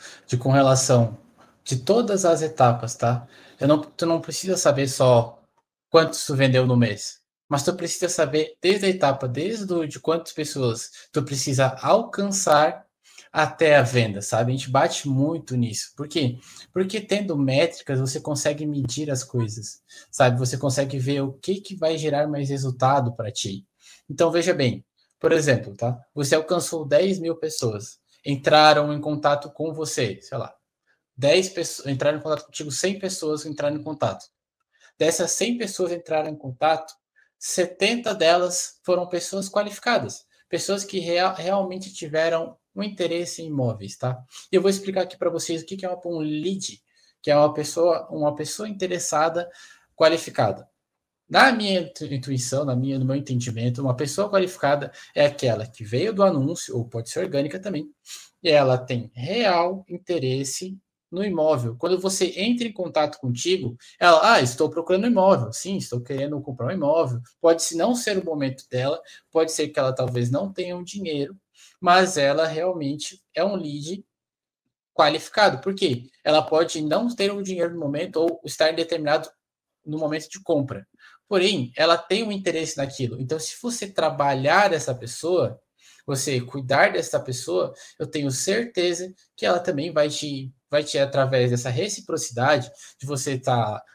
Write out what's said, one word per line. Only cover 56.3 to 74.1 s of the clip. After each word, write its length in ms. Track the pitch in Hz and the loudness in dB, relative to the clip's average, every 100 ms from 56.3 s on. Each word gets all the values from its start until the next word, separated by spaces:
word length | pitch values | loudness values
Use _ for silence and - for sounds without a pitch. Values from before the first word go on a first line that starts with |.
| 151 135 170 - 127 | 4 0 -2 -6 -6
ou 80 | 117 | -6
pode 240 | 117 117 | -8 -8
ser 100 | 151 | -6
orgânica 400 | 190 139 151 185 | -4 -2 -4 -6
também, 320 | 202 156 156 _ - - - _ | -6 -6 -8 _ -20 -20 -20 _
e 80 | 170 | 4
ela 280 | 147 135 123 | 6 6 2
tem 340 | - 123 113 | 0 -6 -6
real 720 | 120 131 220 214 175 175 190 - | -8 -4 0 2 2 2 -2 -8
interesse 880 | 175 - 170 131 131 139 - 185 190 _ _ _ | -12 -4 -2 -2 -2 -4 -8 -10 -14 _ _ _
no 140 | 175 208 | -4 -2
imóvel. 500 | 170 156 143 120 120 | 2 2 2 0 -2
Quando 240 | 180 185 | 0 0
você 400 | 190 190 175 170 | 0 0 -2 0
entra 280 | 214 240 233 | 0 0 -2
em 40 | |
contato 460 | 202 175 156 151 - | -6 -4 0 0 -2
contigo, 560 | 131 120 170 185 123 120 - - | -6 -4 0 0 -2 -10 -16 2
ela, 360 | 175 160 214 220 | 8 8 8 6
"Ah, 60 | |
estou 280 | 123 - 151 | 4 2 0
procurando 380 | 165 165 185 233 | 0 0 2 4
imóvel. 440 | 202 190 175 110 | 4 6 6 2
Sim, 260 | - 175 190 | -6 -6 -6
estou 220 | 127 120 | -4 -8
querendo 400 | 120 135 143 147 | -6 -4 -4 -6
comprar 280 | 135 123 120 | -8 -6 -4
um 40 | |
imóvel." 480 | 185 143 160 147 120 - _ | -2 2 2 2 -2 -8 _
Pode 220 | 165 165 | 4 4
se 120 | - 165 | 2 0
não 200 | 196 240 | 0 0
ser 220 | - 190 | 0 -2
o 60 | |
momento 400 | 175 147 135 127 - | -2 -2 -4 -4 -6
dela, 320 | 127 135 165 - - _ | -4 -2 -2 -6 -20 _
pode 200 | 160 160 | 0 0
ser 180 | - 151 | 0 -4
que 100 | 151 | 0
ela 120 | 131 | 0
talvez 380 | 131 123 123 120 | 0 -2 0 0
não 240 | 156 196 | 0 -2
tenha 240 | 196 180 180 | -6 -6 -8
um 60 | |
dinheiro, 520 | 180 202 175 147 143 196 _ _ - _ | -10 -8 -6 -4 -4 -8 _ _ -20 _
mas 360 | 180 185 185 151 | 4 6 6 2
ela 280 | 139 147 160 | 2 2 0
realmente 800 | 156 180 175 139 151 - - _ | 0 -4 -2 -4 -6 -8 -14 _
é 100 | 156 | -2
um 120 | 190 190 | -2 -2
lead 500 | 156 147 147 190 - | -6 -8 -8 -10 -14